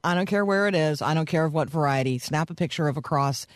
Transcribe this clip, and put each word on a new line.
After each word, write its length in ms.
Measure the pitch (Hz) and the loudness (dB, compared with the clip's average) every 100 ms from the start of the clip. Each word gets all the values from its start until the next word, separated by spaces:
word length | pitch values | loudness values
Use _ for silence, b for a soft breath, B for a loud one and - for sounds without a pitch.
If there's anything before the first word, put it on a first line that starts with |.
I 120 | 165 | -2
don't 120 | 175 190 | 0 0
care 180 | 202 | 0
where 220 | 202 196 202 | 2 2 2
it 80 | |
is. 260 | 180 156 147 | 2 2 0
I 140 | 131 | 0
don't 120 | 160 156 | 0 0
care 180 | 165 | 0
of 100 | 160 | 2
what 160 | 156 127 | 0 -2
variety. 480 | 160 143 135 131 123 | 0 2 2 0 -2
Snap 320 | - 151 160 | -2 -2 -2
a 40 | |
picture 340 | 170 165 - 151 | -4 -4 -2 -2
of 80 | 139 | -2
a 60 | |
cross 440 | - 143 139 135 - | -2 0 0 -2 -10